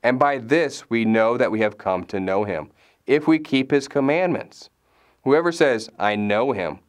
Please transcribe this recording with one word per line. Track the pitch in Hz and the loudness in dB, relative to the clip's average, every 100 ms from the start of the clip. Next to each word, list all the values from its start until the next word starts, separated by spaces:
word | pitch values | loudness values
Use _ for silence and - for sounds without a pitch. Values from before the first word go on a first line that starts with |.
And | 120 127 | 0 2
by | 143 139 | 0 0
this | 113 156 151 - - | 0 0 0 -6 -4
we | 117 113 | -2 2
know | 113 113 123 | 2 2 2
that | 117 | 0
we | 107 | 0
have | 107 - | -2 -2
come | 98 92 - | -4 -4 -4
to | 101 | -6
know | 95 95 | -2 -2
him, | 104 82 76 _ _ _ - | -2 -6 -10 _ _ _ 0
if | 143 151 | 0 2
we | 160 | 0
keep | 156 135 131 | 2 -2 0
his | 143 139 | -2 0
commandments. | 143 135 156 180 131 - - - _ _ _ _ _ | -2 0 0 0 -4 -8 -18 -20 _ _ _ _ _
Whoever | 131 147 170 | 2 2 2
says, | 170 151 117 110 _ | 2 2 2 -4 _
'I | 101 104 | -2 -2
know | 104 104 131 | 0 0 0
him' | 107 85 73 | -2 -6 -8